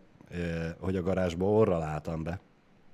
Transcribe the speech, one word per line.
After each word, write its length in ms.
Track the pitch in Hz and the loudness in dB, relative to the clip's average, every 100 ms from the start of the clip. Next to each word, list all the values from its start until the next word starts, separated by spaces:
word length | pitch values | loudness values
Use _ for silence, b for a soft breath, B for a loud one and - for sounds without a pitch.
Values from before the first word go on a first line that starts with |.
| - - - | -10 -20 -12
ö, 360 | 90 85 82 82 82 | -6 -4 -4 -6 -4
hogy 160 | 92 92 | -2 0
a 60 | |
garázsba 440 | 87 92 90 85 95 | 0 2 0 0 2
orral 360 | 107 104 85 | 6 6 4
álltam 420 | 78 76 85 82 | 0 -4 -6 -6
be. 160 | 80 90 - _ _ - - | -6 -8 -12 _ _ -20 -20